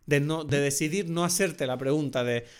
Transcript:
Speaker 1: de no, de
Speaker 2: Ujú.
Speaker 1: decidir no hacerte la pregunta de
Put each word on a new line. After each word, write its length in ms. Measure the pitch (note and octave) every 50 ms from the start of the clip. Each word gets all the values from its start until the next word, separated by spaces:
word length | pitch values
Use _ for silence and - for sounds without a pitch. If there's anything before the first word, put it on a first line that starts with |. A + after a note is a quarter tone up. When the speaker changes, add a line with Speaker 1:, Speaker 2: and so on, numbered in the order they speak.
| -
Speaker 1:
de 140 | - D3 C#3+
no, 220 | C#3+ D3+ D#3+ D#3+
de 140 | D3+ C#3 D3
Speaker 2:
Ujú. 80 | C#3+ C#3+
Speaker 1:
decidir 460 | C#3 C#3 - D#3 D3+ E3+ G3 E3 E3
no 120 | E3 E3+ F3
hacerte 420 | F3 F3+ - G3 F3 D3 - D3
la 100 | B2+ B2+
pregunta 480 | B2+ C3+ C3+ D3 D#3 D3 C3+ - B2+ B2
de 220 | B2 A#2+ A#2 A#2 - -